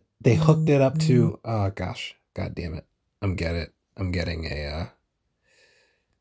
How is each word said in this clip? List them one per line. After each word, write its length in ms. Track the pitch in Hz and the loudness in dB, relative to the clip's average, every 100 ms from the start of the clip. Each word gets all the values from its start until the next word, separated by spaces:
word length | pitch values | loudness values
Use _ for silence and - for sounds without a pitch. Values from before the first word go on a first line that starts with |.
| _ _ | _ _
they 140 | 123 113 | 2 4
hooked 340 | 156 156 156 | 4 4 4
it 120 | 143 | 4
up 180 | 135 160 | 4 2
to, 400 | 156 120 113 - | 4 4 4 0
oh 260 | - 113 98 | -6 -2 -2
gosh, 420 | - 92 - - - _ | -2 -8 -8 -12 -16 _
God 200 | - 95 | -10 -8
damn 200 | - 82 | -8 -8
it. 120 | 82 - _ _ _ | -10 -14 _ _ _
I'm 140 | 101 87 | -4 -2
get 200 | 82 85 | -2 -4
it. 180 | - _ _ - | -6 _ _ -8
I'm 140 | 95 | -4
getting 340 | 90 85 82 78 | -2 -4 -6 -6
a, 440 | 73 73 76 - _ _ _ _ _ _ _ _ _ _ _ _ _ | -8 -8 -8 -10 _ _ _ _ _ _ _ _ _ _ _ _ _